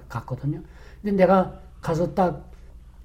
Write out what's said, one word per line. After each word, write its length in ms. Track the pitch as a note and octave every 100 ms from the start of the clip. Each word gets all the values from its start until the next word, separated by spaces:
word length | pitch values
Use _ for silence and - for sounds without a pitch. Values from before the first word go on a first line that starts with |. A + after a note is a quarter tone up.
| -
갔거든요. 540 | A#2+ - C3 C#3 D#3+ - - - -
근데 140 | G3+ G3
내가 440 | F3+ F#3+ - - - -
가서 320 | - E3 F3
딱 360 | F#3+ E3 C#3+ - - - - - -